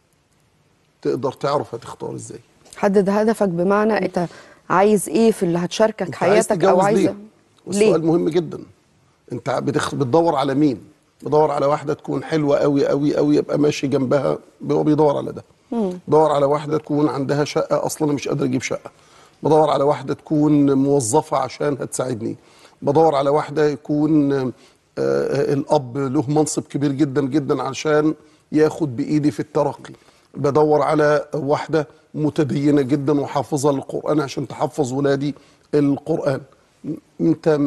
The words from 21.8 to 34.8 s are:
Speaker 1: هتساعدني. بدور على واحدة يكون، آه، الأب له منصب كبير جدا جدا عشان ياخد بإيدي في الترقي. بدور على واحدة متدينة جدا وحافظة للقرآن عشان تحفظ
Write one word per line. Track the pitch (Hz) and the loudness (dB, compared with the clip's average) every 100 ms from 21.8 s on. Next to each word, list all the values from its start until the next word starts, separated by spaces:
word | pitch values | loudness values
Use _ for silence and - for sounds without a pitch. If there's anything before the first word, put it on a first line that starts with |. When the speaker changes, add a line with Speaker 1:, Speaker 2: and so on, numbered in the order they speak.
Speaker 1:
هتساعدني. | 143 - 131 113 113 113 _ _ - - | -6 -6 -6 -6 -8 -10 _ _ -20 -8
بدور | 139 143 160 | 0 4 4
على | 143 139 | 4 2
واحدة | 143 - 147 151 | 0 0 0 0
يكون، | 143 - 151 151 156 139 | 0 -4 0 2 4 2
آه، | 139 127 - - _ _ - 135 139 135 139 147 | 0 -2 -6 -16 _ _ -4 -2 0 0 0 0
الأب | 139 151 151 127 135 | -2 0 -2 -2 -6
له | 135 143 127 | -4 -2 0
منصب | 151 147 - | 0 0 -2
كبير | - 147 143 | -6 -2 -2
جدا | 135 147 135 | 0 -2 0
جدا | 139 151 135 139 | 0 -2 -2 -2
عشان | 131 131 156 151 156 151 - _ - | -4 -6 0 2 2 -2 -10 _ -4
ياخد | 151 156 - 156 120 | 2 2 0 -6 -4
بإيدي | 139 151 147 | -2 0 0
في | 147 | -2
الترقي. | 143 151 143 - - 131 _ _ _ | -4 -2 -2 -4 -14 -20 _ _ _
بدور | - 143 139 156 147 | -4 0 2 4 4
على | 139 156 151 147 - | 2 2 2 2 -2
واحدة | 147 139 151 - 156 143 - _ | -6 -2 -2 -2 -4 -4 -10 _
متدينة | 147 151 151 143 147 143 143 | -4 -4 0 -2 0 2 2
جدا | 127 147 139 147 | 2 0 0 -2
وحافظة | 127 143 - 151 147 | -2 -4 -4 0 0
للقرآن | 139 - 143 - 151 | 0 -4 -8 -2 -2
عشان | 135 - 127 | -2 -6 -8
تحفظ | - 143 - | -6 -6 -4